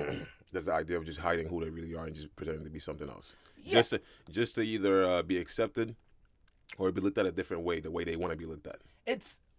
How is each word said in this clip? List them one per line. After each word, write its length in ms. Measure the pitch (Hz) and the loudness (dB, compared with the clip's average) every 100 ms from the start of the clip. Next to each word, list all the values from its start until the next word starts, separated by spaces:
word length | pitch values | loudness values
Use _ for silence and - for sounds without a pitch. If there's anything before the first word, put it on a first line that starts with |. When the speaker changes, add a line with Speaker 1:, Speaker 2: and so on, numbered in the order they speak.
| 73 - 76 - - | -4 -4 -8 -16 -8
Speaker 1:
that's 140 | 92 78 | -6 0
the 60 | |
idea 240 | 80 80 87 | 0 0 -2
of 80 | 80 | -2
just 120 | 73 | -4
hiding 280 | 85 85 80 | 0 0 0
who 160 | 85 | -2
they 60 | 80 | -4
really 240 | 80 82 | -6 -8
are 100 | 82 | -6
and 100 | 80 | -8
just 200 | 78 76 - | -10 -12 -8
pretending 280 | 80 78 | -6 -6
to 60 | 76 | -8
be 80 | 76 | -10
something 300 | - 71 73 | -8 -8 -10
else. 260 | 53 - - - - | -12 -18 -20 -20 -20
Speaker 2:
Yeah. 100 | - | 4
Speaker 1:
Just 180 | 120 117 | 4 6
to, 100 | 110 - - - | 2 -4 -16 -6
just 240 | 87 117 - | 0 0 2
to 40 | |
either, 420 | 110 110 98 95 | 0 4 6 8
uh, 180 | 92 90 | 8 4
be 160 | 82 92 | 2 0
accepted 560 | 85 - 110 117 113 113 _ - _ _ _ _ - - | 0 -2 -2 0 -4 -4 _ -20 _ _ _ _ -16 0
or 160 | 95 | 0
be 80 | 92 | 2
looked 160 | 98 101 | 2 2
at 60 | 95 | 2
a 60 | |
different 300 | 82 90 85 | 0 -2 -2
way, 180 | 85 82 | 0 0
the 100 | 80 | -2
way 140 | 85 | -2
they 120 | 85 82 | -2 0
wanna 200 | 87 78 | -2 -2
be 80 | |
looked 220 | 82 78 - | -6 -10 -12
at. 120 | - - _ - | -16 -18 _ -4
Speaker 2:
It's, 340 | 226 - - _ | -4 -4 -16 _